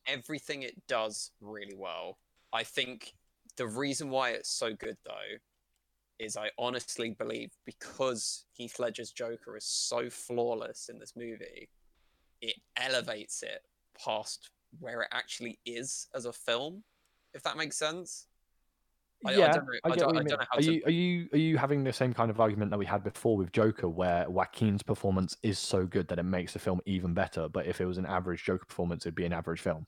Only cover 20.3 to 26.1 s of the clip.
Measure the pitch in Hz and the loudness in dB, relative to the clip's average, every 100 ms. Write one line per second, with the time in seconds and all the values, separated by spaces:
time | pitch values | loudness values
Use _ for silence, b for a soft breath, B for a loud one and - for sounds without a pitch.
20.3 | 143 123 135 156 165 156 170 180 175 170 | 2 2 4 6 4 4 4 4 2 2
21.3 | 147 160 147 135 143 131 - 127 120 117 | 4 6 6 4 4 2 2 2 4 2
22.3 | 110 110 104 104 101 98 101 98 - 120 | 6 4 4 2 0 0 0 -2 0 4
23.3 | 104 90 - 110 - 87 82 90 87 90 | 4 4 4 4 4 0 2 4 4 2
24.3 | 92 92 - 110 98 - 87 101 95 90 | 0 0 2 2 4 0 0 2 2 2
25.3 | - 117 95 - 98 92 98 82 | 0 0 0 0 2 2 0 0